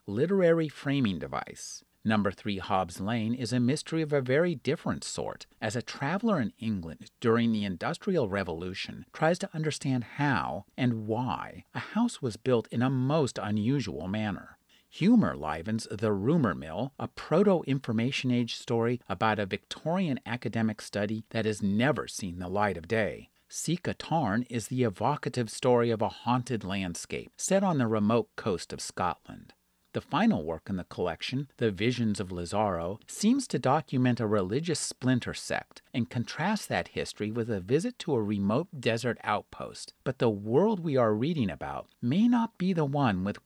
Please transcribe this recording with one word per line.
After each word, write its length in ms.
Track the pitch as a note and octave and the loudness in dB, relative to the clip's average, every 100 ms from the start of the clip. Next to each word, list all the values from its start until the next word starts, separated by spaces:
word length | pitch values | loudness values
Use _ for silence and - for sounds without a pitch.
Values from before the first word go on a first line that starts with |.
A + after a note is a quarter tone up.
| - | -4
literary 600 | G#2 E3+ G3 E3+ E3 D3+ | 0 2 6 6 6 2
framing 520 | - C#3 C#3 A2 E2 | -2 -2 2 2 0
device. 640 | C2+ C2 - - - - _ _ G#2+ | -4 -6 -6 -12 -16 -16 _ _ 0
Number 220 | A2 G2+ | 2 2
Three 280 | - A2 F#2+ | -2 -4 -4
Hobbs 420 | - F#2+ F2 F2+ | 0 0 0 -4
Lane 320 | G2 A#2 A2 | -4 -2 -2
is 180 | B2+ A2+ | -2 -2
a 80 | B2+ | 0
mystery 440 | A#2+ D#3 - D#3+ | 2 0 -2 -2
of 100 | D3+ | 0
a 80 | C#3+ | 0
very 320 | B2+ C#3+ F3+ | 2 2 2
different 500 | C#3 - D#3+ - - | 0 -2 -2 -2 -4
sort, 440 | - - G#1+ - - - | -6 -6 -6 -8 -16 -6
as 160 | A2 A#2 | -4 -4
a 60 | |
traveler 580 | - - C#3 G3 A3+ E3+ | -6 -4 -2 0 2 2
in 140 | G2+ - | 0 -2
England 500 | A2 G2 D#2+ D2 - _ | -4 -4 -6 -12 -18 _
during 320 | A#2+ A#2 A#2 | 2 4 4
the 120 | A2 | 2
Industrial 680 | G2+ E2+ A#2+ - G#3 E3+ G#2 | 0 -2 -4 -4 0 0 2
Revolution 760 | G2 F2+ D#2+ F#2 G2 - - - | 0 0 -4 -6 -6 -8 -12 -14
tries 280 | - D#3+ F3+ | 0 2 2
to 100 | F#3+ D#3 | -2 -4
understand 480 | D#3 - C#3 B2+ A2+ - | -4 -2 0 0 -2 0
how 480 | C#3+ G2+ B1+ D#2 - - | 2 2 0 -6 -8 -2
and 300 | B2+ A2+ G#2+ | 0 0 -2
why 560 | A2 B2+ D2 - - - | -2 -2 -4 -6 -14 -12
a 60 | B2 | -10
house 420 | - G#3+ A#3+ - | -4 0 0 0
was 160 | B2+ - | -6 -2
built 300 | C3 A#2 - | 2 2 2
in 140 | A#2 | 0
a 80 | C3 | 2
most 480 | C3 C3 D#3+ B2 - | 2 2 2 0 -2
unusual 680 | G#2 G#2+ A2+ C#3 G2+ C#2 F2+ | -2 0 2 0 -2 -6 -4
manner. 520 | G#2+ G#2+ F#2 - - _ _ _ | -2 -2 -4 -10 -20 _ _ _
Humor 480 | - F3+ A#3+ E2+ C2+ | 0 6 6 4 0
livens 520 | D2+ D#2+ G2+ A2 - | -4 -4 -4 -4 -4
The 240 | G#2 A2 | -2 0
Rumor 400 | G2 A2+ E3+ A2 | 2 2 4 2
Mill, 400 | C2 D#2 F2+ C3+ - | 0 -6 -6 -6 -6
a 80 | A#2 | -10
proto-information 1200 | - - D#3+ G3+ F3 - C3+ - A2+ B2+ - B2+ | -8 0 4 6 4 2 -2 0 0 0 0 0
age 240 | B2 A#2 | 0 0
story 480 | - - A#2 A#2 B2 - | -4 -2 0 2 0 -4
about 300 | F#2 A2 G#2+ | 0 2 2
a 80 | G2 | 0
Victorian 720 | G#2 - - D#3 F#3 E3+ A#2+ G#2 | -4 -6 -8 -2 0 0 -2 -4
academic 540 | B2 A#2 A2+ A2 G#2+ | -6 -4 -2 -2 -2
study 420 | - G#2 G#2 A2 - | -6 -2 -2 -4 -4
that 140 | A2+ G#2+ | -2 -2
has 180 | G#2 | 0
never 440 | G2 G#2 C3+ B2+ B1+ | 0 2 2 0 -4
seen 300 | - F#2 F2 | -8 -8 -6
the 100 | F2+ | -4
light 300 | G2+ G#2 E2+ | 0 0 -2
of 100 | F2 | -2
day. 420 | A2+ F#2 A1+ - _ _ | 0 0 -4 -14 _ _
Seek 380 | - - F3 - | -6 -4 -2 -4
a 80 | - | -6
Tarn 480 | - D#3+ A2 A2+ B2 | -2 0 0 0 -2
is 200 | A#2+ - | -6 -2
the 160 | B2+ | 0
evocative 680 | A#2 F2+ A#2 D3 - B2+ A2 | 0 0 0 0 -4 -4 -4
story 400 | - B2+ A#2+ A#2+ | 0 4 4 4
of 140 | A2 | 2
a 60 | G2+ | -2
haunted 540 | - A#2 B2+ B2 A2 | -2 0 0 0 -4
landscape 680 | F#2 G2 F2+ E2 - C#2 - - | -4 -4 -4 -6 -8 -8 -8 -6
set 280 | - F#3+ | 0 2
on 160 | G3 D3 | 4 2
the 80 | A2+ | 2
remote 420 | A2 G#2 A#2 - - | 2 4 2 0 -4
coast 360 | A2+ E2+ - | -2 -2 -4
of 80 | D2 | -10
Scotland. 760 | - - F2+ - - - - _ _ _ _ | -8 -4 -2 -4 -10 -18 -20 _ _ _ _
The 80 | A2+ | -8
final 420 | - D3 A3+ A2+ | -2 2 4 2
work 200 | D#2 D#2+ - | 0 -4 -4
in 60 | F#2 | -6
the 80 | |
collection, 640 | - - F2+ D#2+ - C3 C#3+ - | -6 -4 -2 -2 -4 -6 -6 -2
The 160 | A2+ | -2
Visions 480 | F#2 A#2 B2 A2 G2+ | 2 0 2 0 0
of 100 | F#2 | -4
Lazaro, 680 | F2 F2 G2+ G#2 E2+ F2 G#2+ - | -6 -2 0 2 0 -4 -8 -12
seems 400 | - G#3 C#4 - | 0 2 2 0
to 100 | D3 | 0
document 600 | B2+ D#3 - B2+ B2+ A#2+ | 2 2 2 2 2 2
a 80 | G#2+ | 2
religious 500 | G#2+ F#2 C3 E3+ D3 | 2 2 0 0 -2
splinter 560 | - - B2+ B2 - | -4 -2 0 0 0
sect 480 | - - D2 - - - | -8 -4 -4 -6 -16 -8
and 160 | B2+ A#2 | -4 -4
contrast 580 | A#2+ A2+ - F#3 G#3 - | -4 -4 -4 -2 -2 -2
that 220 | G2+ - | -4 -2
history 420 | - - - G#2+ | -4 -6 -4 -4
with 180 | A#2 A2+ | -2 -2
a 120 | G2 | -2
visit 360 | F#2 D3+ A#3+ - | 0 0 0 -6
to 140 | - | -2
a 80 | B2 | 0
remote 460 | G#2 G2+ G2 B2 F3+ C#3+ | 2 2 2 0 -2 -4
desert 400 | A#2 A2+ A#2+ - | 0 0 0 -2
outpost. 720 | A2+ G2+ - - A#1+ - - - | -2 -2 -4 -12 -12 -12 -16 -8
But 160 | C3 - | -6 2
the 100 | A#2+ | 2
world 520 | G2+ G#2+ C3+ G#3+ F#3+ | 2 2 4 4 2
we 160 | D#3+ C3 | 0 4
are 160 | A2 | 4
reading 360 | G#2+ D3 D#3+ G2 | 4 2 2 0
about 380 | D2+ C#2+ C#2 - _ | -2 -6 -8 -12 _
may 260 | A#2+ F3+ A#3+ | 0 4 6
not 300 | A#3+ A3+ - | 4 2 -2
be 160 | F#3 | 0
the 100 | E3 | 0
one 400 | C#3+ C#3+ B2+ F#2 | 0 2 2 2
with 140 | G2 - | -2 0